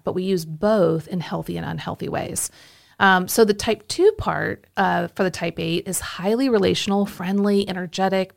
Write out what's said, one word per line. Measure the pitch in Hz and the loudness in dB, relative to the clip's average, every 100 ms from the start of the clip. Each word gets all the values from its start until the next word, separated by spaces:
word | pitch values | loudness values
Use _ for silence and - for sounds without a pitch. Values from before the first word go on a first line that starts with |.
| 156 | -6
but | |
we | 185 | -4
use | 185 190 160 | 0 -2 -4
both | 156 208 214 170 160 - | -2 0 4 2 2 -4
in | 180 | -8
healthy | - 165 160 170 | -6 -8 -6 -8
and | 147 | -6
unhealthy | 160 - 160 175 | -8 -8 -8 -6
ways. | - - - - - - - _ - | -6 -6 -6 -8 -10 -20 -20 _ 2
Um, | 196 185 180 | 4 4 2
so | - | 4
the | 214 | 4
type | 208 - 214 - | 4 0 -4 -4
two | - 392 | 2 4
part, | 427 - 151 - - _ - | 4 -2 -2 -4 -6 _ -2
uh, | 185 175 170 | 0 0 -2
for | - 185 | -2 -2
the | |
type | - 170 170 | -2 -6 -4
eight | 165 170 190 | -2 -2 -4
is | 175 | -8
highly | - - 185 226 269 | -8 -4 0 2 4
relational, | 220 185 170 - 202 202 | 4 4 2 0 0 0
friendly, | - 180 202 202 202 196 | -4 -2 0 2 2 0
energetic, | 185 180 - 190 190 190 | -4 -6 0 0 2 -2